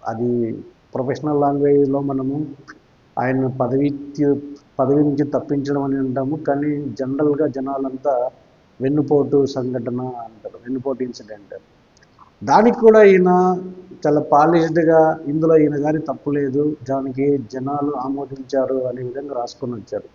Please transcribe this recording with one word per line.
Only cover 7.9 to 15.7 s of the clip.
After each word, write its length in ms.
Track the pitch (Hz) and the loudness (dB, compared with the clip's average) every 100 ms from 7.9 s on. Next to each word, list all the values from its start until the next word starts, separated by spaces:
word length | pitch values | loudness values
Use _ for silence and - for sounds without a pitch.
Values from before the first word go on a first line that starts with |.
| 131 147 127 127 - _ _ _ _ | -6 -4 -2 -4 -8 _ _ _ _
వెన్నుపోటు 640 | 131 147 147 147 127 143 135 | -2 0 2 2 4 2 2
సంఘటన 560 | 139 123 127 117 123 | -2 -4 -4 -4 -6
అంటారు, 560 | 127 120 113 110 101 - | -6 -10 -14 -14 -18 -16
వెన్నుపోటు 460 | 120 131 131 123 | -10 -6 -6 -6
ఇన్సిడెంట్. 520 | 127 120 107 104 98 95 _ _ _ _ _ _ - _ 104 | -6 -10 -18 -20 -18 -18 _ _ _ _ _ _ -20 _ 4
దానికి 340 | 156 226 233 | 6 6 6
కూడా 240 | 220 220 | 6 8
ఈయన 260 | 202 190 180 180 185 180 - - - - 151 | 8 8 6 4 4 0 -6 -16 -20 -4 0
చాలా 140 | 147 | 0
పాలిష్డ్‌గా 1000 | 147 147 156 170 160 160 160 160 156 156 143 | 4 4 6 4 2 2 4 6 4 2 -4
ఇందులో 300 | 156 160 160 | -2 2 4
ఈయన 180 | 147 | 4